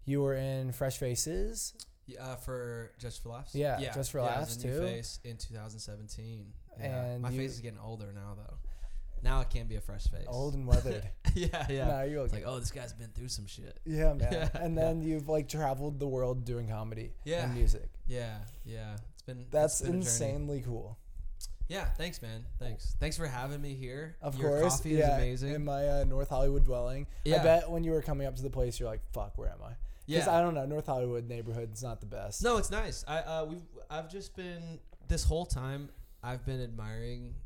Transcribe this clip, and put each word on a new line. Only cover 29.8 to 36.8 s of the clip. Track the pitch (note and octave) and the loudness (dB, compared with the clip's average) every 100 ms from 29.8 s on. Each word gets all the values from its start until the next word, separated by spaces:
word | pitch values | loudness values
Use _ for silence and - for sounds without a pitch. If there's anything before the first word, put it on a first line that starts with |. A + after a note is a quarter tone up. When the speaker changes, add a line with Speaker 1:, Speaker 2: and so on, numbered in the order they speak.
| - - - | -8 -8 0
Speaker 2:
Yeah. | D#3 D3+ E3+ | 2 6 6
Speaker 1:
I | |
don't | F3 | 6
know, | D#3 C3+ | 2 0
North | D3+ D3+ | -2 0
Hollywood | C3 B2 A#2+ A#2+ | 0 0 -2 -4
neighborhood's | A#2 A2+ A#2 A2+ G#2+ | -6 -4 -4 -6 -6
not | B2 - | -6 -6
the | G#2 | -8
best. | - G2+ - | -8 -6 0
Speaker 2:
No, | A#3+ A3+ | 2 4
it's | F3 | 2
nice. | G#3 C#3 - - | 0 -2 -4 -4
I, | D#3 | -4
uh, | D#3 D#3+ D#3 | -2 -4 -4
we've, | E3+ E3 - - | -6 -12 -18 -10
I've | D3+ D#3+ | -8 -8
just | F#3+ - - | -10 -12 -10
been, | F3+ E3+ E3 D#3+ - - - | -10 -8 -10 -12 -14 -18 0
this | E3+ | 4
whole | - D#3 F3 | 4 4 0
time, | C3 C3 C#3 C#3+ - - - | -4 -4 -6 -8 -14 -18 -12
I've | B2 B2+ - | -8 -6 -4
been | C3 | -4
admiring | B2 A2+ | -6 -6